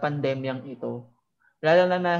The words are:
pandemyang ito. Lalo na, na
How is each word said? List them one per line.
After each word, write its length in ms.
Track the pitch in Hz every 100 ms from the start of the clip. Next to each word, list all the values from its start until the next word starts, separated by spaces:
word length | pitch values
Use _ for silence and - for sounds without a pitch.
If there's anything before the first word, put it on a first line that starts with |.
pandemyang 640 | 151 147 135 135 131 127
ito. 480 | 135 123 120 120 120 _ _ _ _ _
Lalo 240 | 156 170 180
na, 100 | 180
na 160 | 175 170